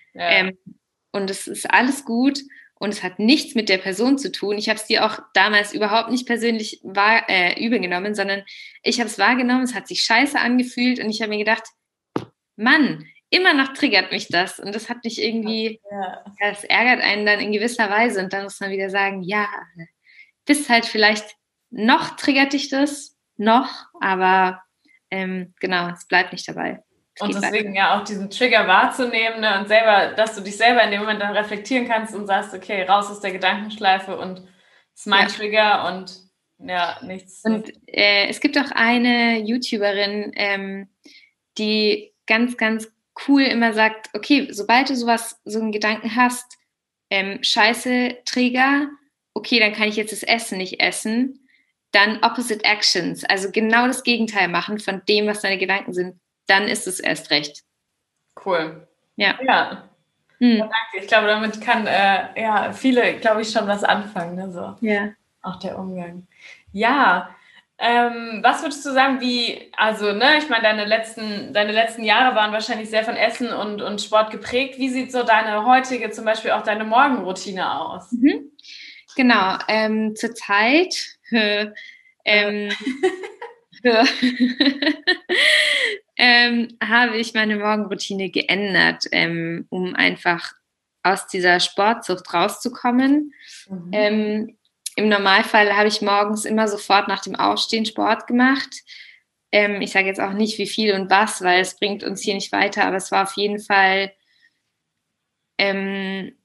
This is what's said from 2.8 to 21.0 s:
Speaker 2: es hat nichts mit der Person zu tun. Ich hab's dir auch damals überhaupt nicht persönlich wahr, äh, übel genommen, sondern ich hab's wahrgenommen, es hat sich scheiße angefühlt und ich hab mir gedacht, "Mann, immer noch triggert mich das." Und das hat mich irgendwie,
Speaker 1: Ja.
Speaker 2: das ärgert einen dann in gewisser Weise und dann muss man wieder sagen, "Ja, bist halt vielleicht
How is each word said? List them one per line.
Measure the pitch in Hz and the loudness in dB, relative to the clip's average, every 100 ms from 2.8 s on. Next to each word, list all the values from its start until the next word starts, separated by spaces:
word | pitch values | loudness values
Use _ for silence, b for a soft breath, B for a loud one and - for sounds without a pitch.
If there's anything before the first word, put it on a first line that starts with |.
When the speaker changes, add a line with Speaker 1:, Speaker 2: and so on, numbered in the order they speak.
| 202 | -6
Speaker 2:
es | 202 | -6
hat | 180 180 | -8 -2
nichts | 214 302 - 226 | 2 2 2 -4
mit | 214 | 0
der | 185 | 0
Person | 190 185 247 277 | 0 -2 0 0
zu | - | -2
tun. | - 196 208 | -6 -6 -4
Ich | 214 | -2
hab's | 214 - | -4 0
dir | 214 214 | 0 0
auch | - - | -2 -2
damals | 190 202 208 208 | 2 4 4 0
überhaupt | 202 208 220 226 | -2 0 0 0
nicht | 254 247 | -4 -2
persönlich | 233 233 226 214 - | -2 0 -2 -4 -12
wahr, | 185 190 208 226 - | -6 0 4 4 2
äh, | 190 175 - | 2 2 0
übel | 226 226 | 0 -2
genommen, | 185 175 202 208 | -2 -4 -4 -4
sondern | 196 196 196 B B B | -4 -4 -8 B B B
ich | - 226 | -4 -2
hab's | 226 - | -4 2
wahrgenommen, | 202 247 247 254 | 2 4 2 0
es | 247 202 | 0 -4
hat | - | -8
sich | 180 | -6
scheiße | - 233 285 285 | 0 2 2 0
angefühlt | 240 247 247 - 247 240 | 0 0 0 -2 -2 0
und | 220 | -4
ich | 214 | -4
hab | 220 | -4
mir | 208 | -2
gedacht, | 208 226 - _ _ _ _ - - _ _ - | 0 -2 -4 _ _ _ _ -10 -10 _ _ -2
"Mann, | 226 311 233 156 156 B _ | 2 4 4 -2 -10 B _
immer | 359 370 | 2 4
noch | 294 269 | 4 0
triggert | - 285 202 185 | 0 2 2 0
mich | - - | -6 -4
das." | - 185 - | -2 -2 -6
Und | 202 214 | -10 -10
das | 226 | -8
hat | 240 | -8
mich | 226 220 | -8 -4
irgendwie, | 233 226 214 220 220 220 202 | -4 -2 -4 -4 -4 -8 -12
Speaker 1:
Ja. | 202 185 - 208 - | -10 -8 -10 -18 -6
Speaker 2:
das | 208 202 - | -4 -4 -2
ärgert | 190 240 247 | 0 2 2
einen | - 208 208 | 0 0 0
dann | 208 | 0
in | 196 | 0
gewisser | 214 233 240 208 | -2 -2 -2 0
Weise | 202 240 196 | 2 0 0
und | 190 | -4
dann | 196 | -6
muss | 196 - | -8 -10
man | 196 | -8
wieder | 196 196 | -6 -4
sagen, | 196 196 196 | -2 -2 -4
"Ja, | 180 208 208 - - 170 165 _ b b b _ - | -4 -4 -4 -6 -16 -20 -20 _ b b b _ 0
bist | 196 196 | 0 2
halt | 233 226 | 2 2
vielleicht | 214 | 2